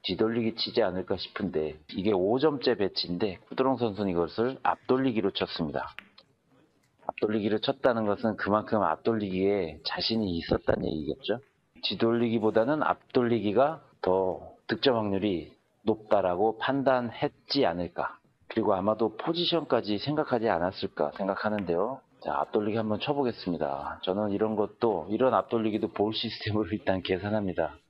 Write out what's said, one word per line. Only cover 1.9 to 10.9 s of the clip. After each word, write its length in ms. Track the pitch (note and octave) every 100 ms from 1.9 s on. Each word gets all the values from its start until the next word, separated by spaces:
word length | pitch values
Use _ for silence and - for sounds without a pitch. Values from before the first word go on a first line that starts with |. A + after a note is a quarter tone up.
이게 180 | - F#2+
오 260 | G2 F#2+ B2+
점째 380 | D3+ C#3+ - G#2
배치인데, 640 | G2 - - F2 G#2 F2+ -
쿠드롱 300 | - C3 B2
선수는 320 | A#2 G2 G2+
이것을 480 | E2+ E2 - A#2+ C3
앞돌리기로 680 | - E2+ - B2+ C3+ A2 G2
쳤습니다. 580 | - F#2 - D#2 C#2 - - - - _ _ _ _ _ _ _ _ -
앞돌리기를 540 | - A2 G#2+ G#2 G#2
쳤다는 440 | - C3+ C3+ A2+
것은 320 | G#2+ G2 A2+ G2
그만큼 460 | G2 G#2 G#2+ A2
앞돌리기에 1000 | F2 D#2+ - A2+ G2+ F#2 G2 G2+ E2 D#2
자신이 520 | - - - A2+ G#2 E2+
있었다는 480 | - - - -
얘기겠죠. 560 | -